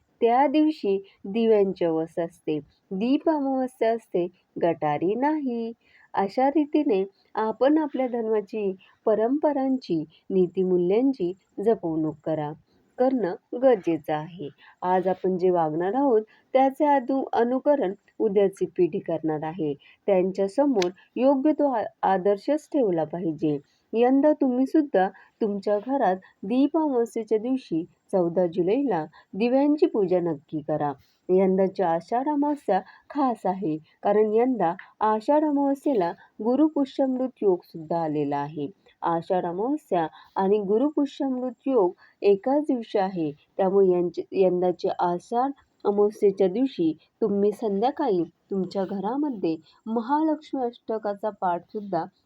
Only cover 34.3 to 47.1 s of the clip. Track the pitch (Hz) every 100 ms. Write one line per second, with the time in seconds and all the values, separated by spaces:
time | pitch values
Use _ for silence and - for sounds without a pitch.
34.3 | 220 247 240 170 185 - - 214 214 214
35.3 | 294 311 285 277 277 311 240 170 - -
36.3 | - 214 262 311 302 269 - 269 254 254
37.3 | - 208 180 - 165 156 170 160 151 143
38.3 | 143 143 156 143 - _ - 165 170 165
39.3 | 180 175 175 233 302 - 180 156 - -
40.3 | - 190 214 196 214 285 302 277 - 277
41.3 | 254 254 233 269 254 180 - - - 202
42.3 | 196 254 285 302 254 220 214 190 185 151
43.3 | 147 _ - 190 196 190 175 175 - -
44.3 | 190 185 180 180 175 196 - 175 175 -
45.3 | 240 269 277 _ _ - 202 208 208 202
46.3 | 196 190 196 262 - 165 156 _